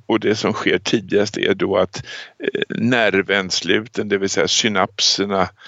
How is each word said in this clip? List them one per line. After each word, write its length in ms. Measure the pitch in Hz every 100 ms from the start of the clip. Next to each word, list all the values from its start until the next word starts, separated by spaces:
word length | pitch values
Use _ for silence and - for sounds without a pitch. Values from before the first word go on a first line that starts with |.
| -
och 140 | 113
det 160 | 104 107
som 160 | 95
sker 260 | - - 98
tidigast 580 | - 120 92 101 104 -
är 180 | -
då 220 | 95 92 98
att, 280 | 92 - - - - -
eh, 240 | - - -
nervänsluten, 1400 | - 117 123 107 95 95 98 92 - 85 104 110 - 107
det 100 | 98
vill 120 | 98
säga 180 | 98 92
synapserna, 920 | - 117 98 98 - - - 101 98 90 -